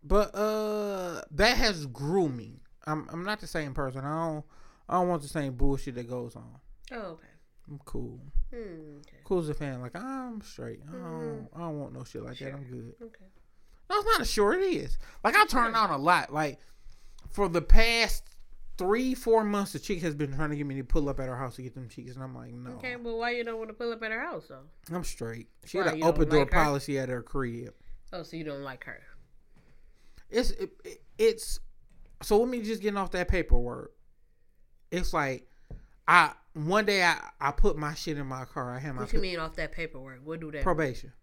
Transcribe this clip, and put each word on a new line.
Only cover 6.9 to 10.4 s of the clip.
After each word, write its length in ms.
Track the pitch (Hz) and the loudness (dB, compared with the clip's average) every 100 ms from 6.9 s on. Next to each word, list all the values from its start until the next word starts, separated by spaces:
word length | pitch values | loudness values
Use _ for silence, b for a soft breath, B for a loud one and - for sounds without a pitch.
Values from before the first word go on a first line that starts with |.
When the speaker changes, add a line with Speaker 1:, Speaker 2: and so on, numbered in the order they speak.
Speaker 2:
Oh, 60 | 247 | -12
okay. 280 | 196 160 - _ _ _ - | -12 -14 -20 _ _ _ -18
Speaker 1:
I'm 100 | 147 - | -18 -10
cool. 340 | - 120 120 135 - - | -8 -8 -12 0 2 2
Speaker 2:
Hmm, 460 | 240 214 165 156 147 | -4 -12 -14 -16 -20
okay. 180 | 147 - - | -20 -20 -2
Speaker 1:
Cool 140 | 185 | 0
as 100 | 156 | 0
a 40 | |
fan. 280 | 147 143 127 | -4 -6 -6
Like, 140 | 123 - | -10 -10
I'm 460 | 254 269 254 220 | -10 -8 -10 -12